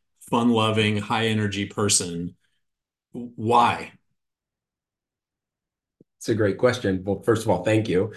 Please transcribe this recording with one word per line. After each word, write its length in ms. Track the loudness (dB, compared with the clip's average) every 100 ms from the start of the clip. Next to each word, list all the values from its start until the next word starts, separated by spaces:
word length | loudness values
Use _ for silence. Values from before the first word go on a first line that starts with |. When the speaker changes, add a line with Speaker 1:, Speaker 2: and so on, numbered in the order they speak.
| _ _ -4
Speaker 1:
fun-loving, 680 | 0 2 4 2 2 2 0
high-energy 680 | -2 -2 0 0 -2 -4 -6
person. 720 | -2 0 0 0 -6 -8 -12 _ _ _ _ _ _ _
Why? 800 | -14 -12 -6 2 4 4 0 -8 -18 _ _ _ _ _ _ _ _ _ _ _ _ _ _ _ _ _ _ _ _ _ _
Speaker 2:
It's 100 | -4
a 60 |
great 240 | 0 0 2
question. 440 | 0 0 -2 -2
Well, 160 | -2 -2
first 200 | 0 0
of 80 | 2
all, 140 | 0
thank 240 | 2 0 2
you. 240 | 0 -2